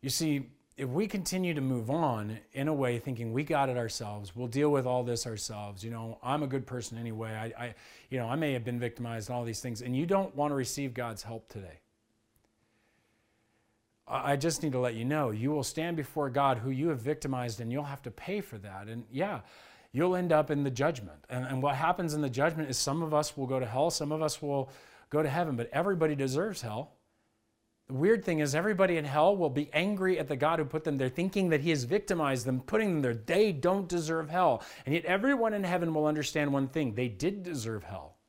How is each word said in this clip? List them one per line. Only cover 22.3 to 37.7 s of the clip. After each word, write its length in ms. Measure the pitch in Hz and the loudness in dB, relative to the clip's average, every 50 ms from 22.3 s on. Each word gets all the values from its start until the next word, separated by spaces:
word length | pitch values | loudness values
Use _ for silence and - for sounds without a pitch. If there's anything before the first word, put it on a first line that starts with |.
judgment 400 | 123 120 139 165 165 156 156 135 | 2 2 2 2 2 2 -4 -2
is 80 | 131 - | -2 -2
some 240 | - - 139 160 170 | 0 0 0 0 0
of 100 | 156 151 | 2 2
us 240 | 147 151 151 - | 2 2 2 -2
will 100 | - 135 | -6 -4
go 140 | 123 131 131 | -2 0 0
to 60 | 127 | 0
hell, 240 | 113 113 131 147 170 | 0 0 2 2 2
some 220 | 160 - 156 143 151 | 2 0 -2 -2 -2
of 100 | 156 160 | 0 0
us 180 | 151 - - | -2 -2 -2
will 300 | - 147 143 139 131 131 - - - - - - - _ | -4 -2 -2 -2 -2 -4 -8 -20 -20 -20 -20 -20 -16 _
go 120 | - 151 156 | 0 0 2
to 60 | 151 | 2
heaven, 280 | 135 165 175 156 139 | 2 0 0 0 0
but 120 | 117 120 117 - | -2 -4 -2 -2
everybody 400 | 139 170 202 196 175 160 156 151 | 0 0 2 2 2 2 2 2
deserves 480 | 139 135 135 127 143 180 220 196 - - | 2 0 0 0 0 -2 -2 -4 -6 -6
hell. 300 | 113 107 113 147 160 _ _ _ _ _ _ _ _ _ _ _ _ _ _ _ _ _ _ _ _ | -6 -6 -6 -8 -10 _ _ _ _ _ _ _ _ _ _ _ _ _ _ _ _ _ _ _ _
The 80 | 131 | -2
weird 280 | 131 151 196 226 226 185 | 2 6 6 6 6 4
thing 140 | - 170 156 | 2 2 2
is 160 | 151 143 131 | 2 2 2
everybody 440 | 156 175 214 214 180 190 190 175 165 | 2 2 2 4 4 4 4 4 2
in 60 | 151 | 0
hell 320 | 143 135 151 151 180 202 | 0 4 6 6 6 6
will 140 | 196 175 147 | 6 2 2
be 180 | 131 143 147 - - | 2 0 -2 2 2
angry 480 | 151 170 196 208 196 190 185 185 160 | 2 2 2 2 2 2 2 2 2
at 80 | 156 139 | 0 -2
the 80 | 147 | 0
God 240 | 135 147 151 165 165 | 2 2 2 4 2
who 40 | 156 | 0
put 200 | 135 - 160 156 | 0 -2 -2 -2
them 120 | 160 147 | 0 0
there, 120 | 135 131 127 | 2 0 0
thinking 400 | 127 - 170 190 - 202 190 180 | 0 0 -2 0 2 2 2 4
that 120 | 160 147 | 4 4
he 100 | 135 170 | 4 4
has 120 | 160 147 123 | 2 2 2
victimized 640 | 117 165 208 208 - 196 170 156 139 135 127 110 | 2 0 0 2 0 0 2 2 2 2 0 0
them, 140 | 131 127 131 | 0 0 -2
putting 280 | 127 - - 214 220 208 | -2 0 2 2 4 4
them 140 | 180 156 139 | 2 2 2
there. 140 | 127 117 | 2 0
They 340 | 113 107 - 170 185 214 214 | -2 -2 0 4 4 6 4
don't 380 | 185 143 131 175 185 202 196 165 | 4 2 2 2 2 2 0 0
deserve 420 | 175 175 160 156 165 165 160 147 | -2 -2 0 0 -2 -2 -2 -2
hell. 320 | 160 180 185 165 127 110 - - - - - | 0 4 4 4 4 2 0 -8 -16 -12 -4
And 80 | - 143 | 0 0
yet 100 | 165 156 | 0 2
everyone 480 | 160 180 196 208 269 277 254 226 226 214 | 2 2 4 4 4 4 4 4 2 2
in 100 | 208 196 | 0 0
heaven 280 | 175 175 180 170 165 160 | 2 2 2 2 2 2
will 140 | 156 151 | 2 2
understand 460 | 151 151 151 147 - - 156 147 143 139 | 2 2 2 -2 -2 0 0 2 2 2
one 160 | 139 139 131 | 2 0 0
thing. 260 | 131 160 151 127 107 | 0 0 0 0 0
They 140 | 107 127 123 | 0 -2 -2
did 340 | 107 92 - 170 202 208 185 | -2 -2 -2 -2 -2 -2 -8
deserve 400 | 175 165 139 110 113 | -6 -6 -6 -4 -4